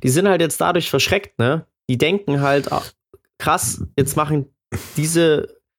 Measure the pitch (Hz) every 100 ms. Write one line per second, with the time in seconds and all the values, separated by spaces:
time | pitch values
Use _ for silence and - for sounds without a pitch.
0 | 131 139 196 180 165 - 170 175 - 143
1 | - 202 - - 117 160 - _ - 123
2 | 151 202 202 143 139 143 139 - - -
3 | _ _ _ - - 165 - - - -
4 | 135 - 151 151 135 _ - - - -
5 | 156 165 165 151 - - _